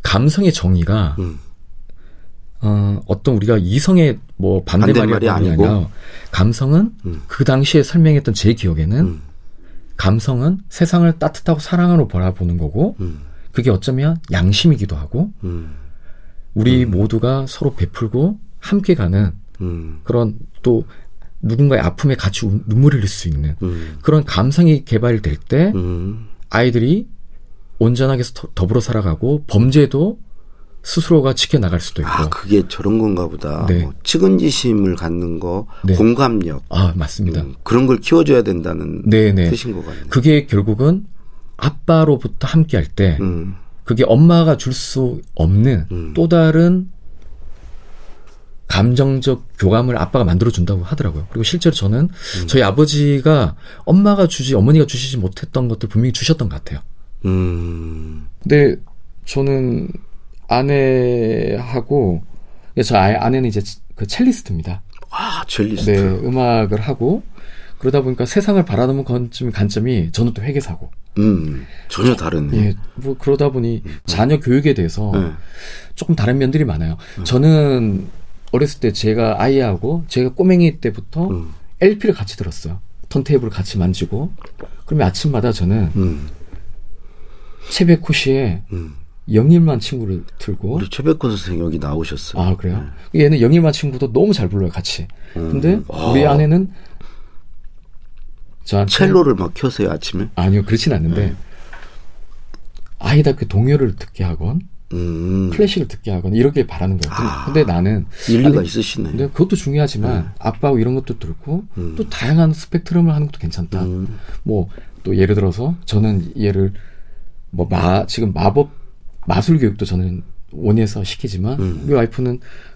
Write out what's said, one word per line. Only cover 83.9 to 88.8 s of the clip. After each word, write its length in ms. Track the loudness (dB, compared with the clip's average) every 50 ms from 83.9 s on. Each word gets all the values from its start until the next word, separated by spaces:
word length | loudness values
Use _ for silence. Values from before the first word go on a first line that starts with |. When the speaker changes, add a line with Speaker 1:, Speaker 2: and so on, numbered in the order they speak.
| 0 -2 -4 -4 -4 -4 -4 -4 -6 -8 -10 -12 -14 -14 -12 -12 -12 -12 -6
Speaker 1:
그러면 200 | -2 0 2 2 2
아침마다 440 | 0 0 -2 0 0 2 0 0 0
저는 400 | 0 0 0 2 2 0 0 0
Speaker 2:
음. 320 | 0 0 0 -2 -4 -6 -10 -10 -12 -12 -12 -12 -10 -8 -8 -8 -8 -6 -8 -8 -8 -10 -14 -14 -14 -14 -14 -14 -14 -14 -14 -14 -14 -12 -8
Speaker 1:
채베코 420 | 0 2 6 6 6 4 4 0 -2
씨의 500 | 0 2 0 0 2 2 0 -2 -4 -6 -8 -8
Speaker 2:
음. 220 | -8